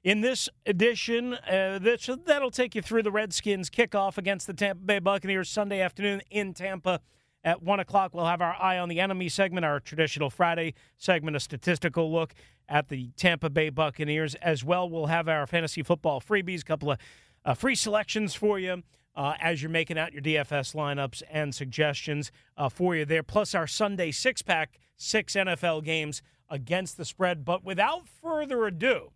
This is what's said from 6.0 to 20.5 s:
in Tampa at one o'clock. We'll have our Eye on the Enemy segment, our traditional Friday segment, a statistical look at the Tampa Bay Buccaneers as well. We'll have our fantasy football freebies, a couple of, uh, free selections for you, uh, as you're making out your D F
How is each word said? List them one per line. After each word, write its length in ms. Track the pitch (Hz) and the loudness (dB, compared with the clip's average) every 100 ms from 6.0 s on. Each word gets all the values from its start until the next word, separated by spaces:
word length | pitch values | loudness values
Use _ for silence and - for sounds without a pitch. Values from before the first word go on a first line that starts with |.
| 202 196 - | -2 -2 -4
in 240 | 208 196 | -4 -4
Tampa 460 | 170 190 190 185 170 _ _ _ _ | -6 -6 -2 0 -2 _ _ _ _
at 200 | 165 170 | -2 0
one 160 | 165 196 | 2 0
o'clock. 340 | 180 196 190 | 2 2 2
We'll 120 | 170 165 | 0 0
have 140 | 175 | 2
our 140 | 175 | 0
Eye 240 | 180 185 185 | 2 2 2
on 100 | 175 | 0
the 120 | 170 | 0
Enemy 280 | 190 185 180 | 0 0 -2
segment, 380 | 170 196 180 160 | 2 2 2 0
our 140 | 147 | 0
traditional 500 | - 151 156 143 143 | -4 0 0 0 -4
Friday 440 | - 175 170 165 - _ _ | 2 2 2 -4 -8 _ _
segment, 380 | - 175 156 147 | 2 2 2 -4
a 40 | |
statistical 720 | - 135 - 170 170 170 160 | -4 -4 0 0 0 0 0
look 200 | 165 160 - - _ - | 0 -2 -8 -20 _ 0
at 200 | 147 151 | 0 0
the 220 | 135 123 - | -8 -8 2
Tampa 340 | 185 165 160 | 2 4 0
Bay 200 | 143 156 | 0 0
Buccaneers 680 | 143 156 131 151 151 156 135 | 0 -2 0 -2 0 -2 0
as 260 | 170 147 | 0 0
well. 260 | 131 180 180 | 2 0 0
We'll 180 | 165 151 | -2 0
have 220 | 165 160 | 0 2
our 200 | 156 143 | 0 0
fantasy 340 | 170 160 - | -2 -2 -6
football 380 | 139 175 165 135 | 0 0 2 -2
freebies, 400 | - 208 180 180 | 0 0 0 -6
a 20 | |
couple 280 | 139 156 143 | -4 -2 0
of, 60 | 131 - - _ _ | -4 -6 -20 _ _
uh, 100 | - | -4
free 200 | 123 262 | 0 0
selections 600 | 240 226 208 196 220 208 - | 0 2 0 0 -2 -2 0
for 240 | 208 202 | 0 0
you, 240 | 185 180 - _ _ - | -2 -6 -8 _ _ -4
uh, 180 | 139 151 | -2 0
as 200 | 165 165 | -2 -2
you're 100 | 156 | 0
making 280 | 165 160 156 | -2 0 -2
out 140 | 165 | -2
your 100 | 143 | -2
D 160 | 147 156 | 2 2
F 140 | 135 | 2